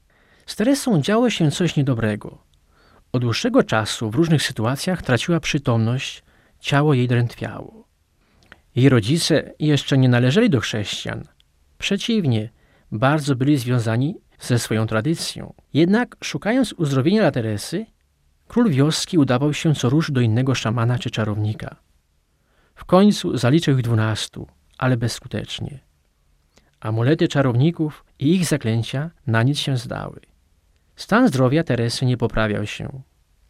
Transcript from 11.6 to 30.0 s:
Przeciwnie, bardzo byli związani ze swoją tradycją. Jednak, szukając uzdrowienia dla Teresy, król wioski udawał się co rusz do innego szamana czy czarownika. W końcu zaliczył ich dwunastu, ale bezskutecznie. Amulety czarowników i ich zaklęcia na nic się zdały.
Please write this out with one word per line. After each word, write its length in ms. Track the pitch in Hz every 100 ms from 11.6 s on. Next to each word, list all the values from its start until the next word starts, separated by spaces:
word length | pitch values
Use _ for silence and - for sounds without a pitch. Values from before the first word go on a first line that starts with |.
| _ -
Przeciwnie, 720 | - 196 - 220 151 113 107 - _ _ _
bardzo 440 | 107 131 156 139 123
byli 200 | 135 147
związani 580 | 120 123 110 113 143 - _ _
ze 180 | - 120
swoją 280 | - 110 110
tradycją. 680 | 110 131 165 - - - - _
Jednak, 420 | 135 170 220 247 -
szukając 480 | - 143 202 254 254
uzdrowienia 480 | - 147 135 143 214
dla 100 | 170
Teresy, 560 | 127 110 104 - 175 226 _ _ _ _ _ -
król 220 | 233 233
wioski 480 | 131 147 156 - 175
udawał 360 | 131 123 151
się 200 | 143 165
co 160 | 143 120
rusz 200 | 147 151
do 100 | 127
innego 340 | 120 113 131
szamana 440 | 120 113 120 117 120
czy 120 | 117
czarownika. 640 | - 107 104 107 107 - - _ _ _ _ _ _ _ _ _
W 100 | -
końcu 520 | - 180 208 - 180 -
zaliczył 420 | 123 160 151 131
ich 60 |
dwunastu, 640 | 117 110 110 107 - - - _ _ -
ale 180 | 127 120
bezskutecznie. 800 | 120 - - 107 107 - 107 139 _ _ _ _ _ _ _ _ _ _
Amulety 480 | 110 110 120 165 165
czarowników 760 | 143 135 120 156 165 151 - _ _
i 160 | 139
ich 120 | 190 160
zaklęcia 640 | 147 113 113 113 131 160 - -
na 160 | 113
nic 160 | 123 143
się 180 | - 127
zdały. 440 | 117 98